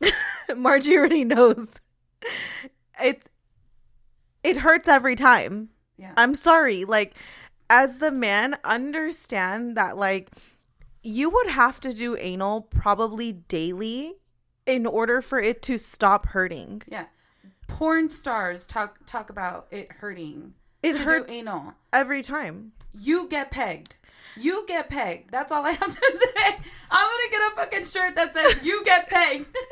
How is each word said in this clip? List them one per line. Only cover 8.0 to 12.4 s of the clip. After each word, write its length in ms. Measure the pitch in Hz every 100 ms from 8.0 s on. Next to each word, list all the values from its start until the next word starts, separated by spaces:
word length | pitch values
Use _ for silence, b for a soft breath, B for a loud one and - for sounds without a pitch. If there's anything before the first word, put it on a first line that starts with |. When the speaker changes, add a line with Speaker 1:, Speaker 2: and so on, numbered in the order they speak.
| 302
Speaker 1:
man, 460 | 269 220 202 254 -
understand 1120 | - 233 277 311 311 330 - 208 185 214 240 226
that, 200 | 185 196
like, 320 | 196 196 190 - b b _ _ - -
you 260 | 226 220 311
would 180 | 453 427
have 320 | 262 247 262
to 120 | 262
do 240 | 220 240 233
anal 440 | 185 185